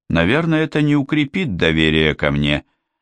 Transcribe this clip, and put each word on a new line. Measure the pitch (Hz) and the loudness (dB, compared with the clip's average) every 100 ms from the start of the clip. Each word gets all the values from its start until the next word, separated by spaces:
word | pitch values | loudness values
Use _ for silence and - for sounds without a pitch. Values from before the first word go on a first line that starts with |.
| _ | _
Наверное, | 82 85 139 170 156 | 0 0 0 0 -2
это | 156 156 | -2 -2
не | 151 | 0
укрепит | 147 135 151 139 185 175 85 | 0 0 -2 -2 -4 -4 -2
доверие | 82 80 80 78 78 | 0 2 2 2 0
ко | 71 76 | 0 -2
мне, | 71 73 73 - _ _ _ | 0 0 -2 -6 _ _ _